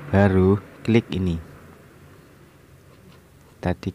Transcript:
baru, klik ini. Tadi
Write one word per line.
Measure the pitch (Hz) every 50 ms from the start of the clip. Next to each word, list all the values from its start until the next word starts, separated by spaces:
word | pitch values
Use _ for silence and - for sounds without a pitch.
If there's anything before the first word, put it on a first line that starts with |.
| - - -
baru, | 98 101 101 95 95 92 95 101 101 - - - - -
klik | 110 110 117 - - -
ini. | 92 95 90 82 82 80 - - - - - - - - - - - - - - - - - - - - _ _ _ _ _ - - _ _ - - - - - - _ _ _ _ _ _ - _ -
Tadi | 90 87 - - 98